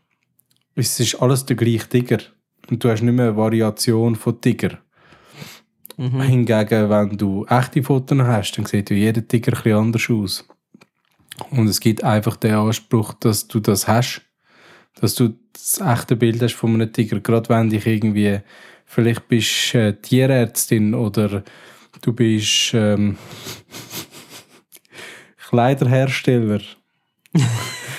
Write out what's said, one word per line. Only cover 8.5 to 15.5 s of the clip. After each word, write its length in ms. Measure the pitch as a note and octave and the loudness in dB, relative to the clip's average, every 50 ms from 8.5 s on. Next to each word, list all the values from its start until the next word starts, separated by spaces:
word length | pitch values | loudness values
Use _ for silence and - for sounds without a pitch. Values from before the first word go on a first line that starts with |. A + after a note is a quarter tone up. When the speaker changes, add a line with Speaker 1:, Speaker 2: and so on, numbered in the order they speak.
| - | -6
Speaker 1:
dann 120 | - G#2 | -6 -4
sieht 240 | - - G#2 G2 - | -2 -2 -2 -2 0
ja 60 | G#2 | 0
jeder 320 | G2 G#2 A2 A2 A2+ A2 | 0 2 2 0 -2 -2
Tiger 240 | - - A2+ - - - | -2 -2 0 0 0 -2
ein 80 | - | 0
bisschen 160 | - A2+ G#2+ | 0 2 2
anders 320 | G#2+ A2 A2+ A2+ A2+ - - | 2 2 2 0 0 0 0
aus. 380 | A#2+ G#2+ G2+ F#2 - - - - _ _ _ _ - _ - _ _ _ _ _ _ _ _ _ - - - - | 0 0 -2 -2 -6 -8 -12 -16 _ _ _ _ -20 _ -20 _ _ _ _ _ _ _ _ _ -18 -16 -12 -4
Und 160 | C#3 B2+ A2 | 0 2 2
es 120 | G#2+ F#2+ - | 2 2 2
gibt 240 | - A#2 G#2+ - - | 0 0 0 2 0
einfach 340 | C3 G#2+ G#2+ G#2 A#2 G#2+ | 0 0 2 0 -2 -2
den 180 | - - A2 G#2+ | -2 0 0 2
Anspruch, 580 | G#2+ G#2+ G#2+ G#2+ - - _ - A2+ G#2 - - | 2 2 0 -2 -4 -2 _ 0 0 0 -2 -6
dass 320 | - - A#2 G#2 - - | -2 0 0 0 0 -4
du 120 | - - A2+ | -4 -4 -2
das 280 | G#2 - G2+ F#2 - | 0 0 0 0 0
hast, 340 | - A2 A#2+ B2+ - - - - _ _ _ _ _ _ _ - - - - _ _ _ - | 0 0 0 0 -2 -6 -10 -16 _ _ _ _ _ _ _ -20 -20 -20 -20 _ _ _ -4
dass 140 | - G#2 - | -2 -2 0
du 240 | - B2 A2 A2 - _ _ | 0 0 0 0 -4 _ _